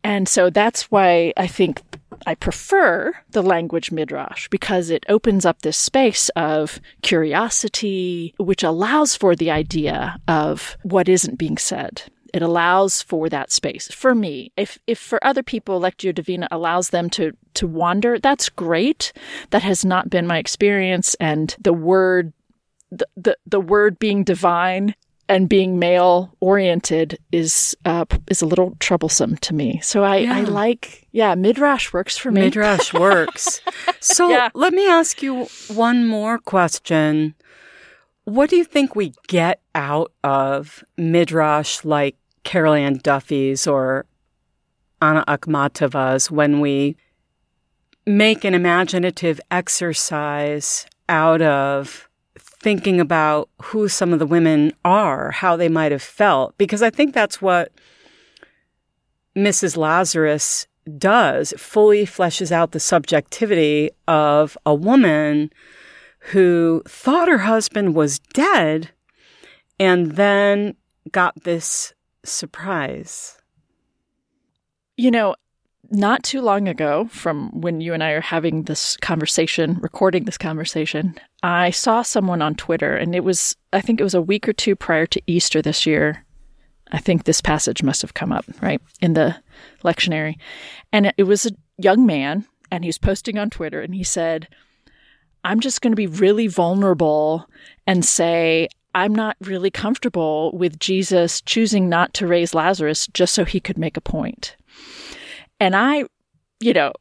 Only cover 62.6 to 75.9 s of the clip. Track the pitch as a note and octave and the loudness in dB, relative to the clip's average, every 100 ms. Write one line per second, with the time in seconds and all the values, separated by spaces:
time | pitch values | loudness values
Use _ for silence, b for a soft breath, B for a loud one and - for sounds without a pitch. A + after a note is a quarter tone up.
62.6 | E3 D#3 - F3 - D#3 - - G#3+ F3+ | 0 -2 0 0 2 -2 -2 -6 0 2
63.6 | D3+ D3 D3+ _ - D#3 D3+ D3 D3+ - | 2 2 -2 _ 0 2 4 4 2 -2
64.6 | D3+ D3 F#3 C4+ G3+ D3+ D3+ D3 D3+ B | 0 0 4 4 6 4 2 0 -2 B
65.6 | B B B B B B - G3 F3+ E3+ | B B B B B B -2 2 4 4
66.6 | E3 E3 - - - D#4+ F4 C4+ G3 A3+ | 2 0 -4 -6 0 2 4 2 2 0
67.6 | G#3+ G#3 G3 D#3+ D3 C#3+ _ - F4 E4 | 0 -2 0 2 0 -2 _ 0 2 2
68.6 | D#3 D#3 D#3+ _ _ b b b b b | 2 -2 -6 _ _ b b b b b
69.6 | b _ F#3+ F3+ E3 D#3 G3+ G3+ G3+ G3+ | b _ 2 4 2 2 2 4 2 0
70.6 | G#3 - _ _ - F#3+ F3+ - F3 E3+ | -2 -8 _ _ -6 -2 -2 -2 -4 -4
71.6 | - - - _ _ _ - - D#3+ - | -4 -8 -8 _ _ _ -10 -10 -10 -12
72.6 | F3+ E3+ C#3 C#3 - - - _ _ _ | -6 -6 -6 -10 -14 -16 -16 _ _ _
73.6 | _ _ _ _ _ _ _ _ _ _ | _ _ _ _ _ _ _ _ _ _
74.6 | _ _ _ - B3+ A#3 G3+ - _ _ | _ _ _ 0 2 2 0 -4 _ _
75.6 | _ _ _ | _ _ _